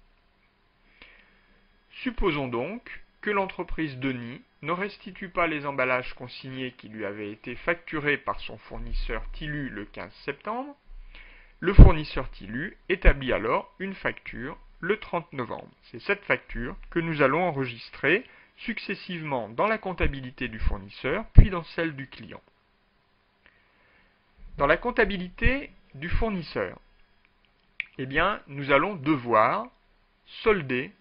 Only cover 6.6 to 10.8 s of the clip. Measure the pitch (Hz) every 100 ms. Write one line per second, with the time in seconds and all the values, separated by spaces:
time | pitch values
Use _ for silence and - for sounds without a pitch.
6.6 | 127 - 110 107 101 104 104 110 - 120
7.6 | - 175 - 156 147 143 - 101 - 117
8.6 | - 120 120 - - 110 - - 151 147
9.6 | 131 104 101 - 92 - - 139 - 233
10.6 | 285 277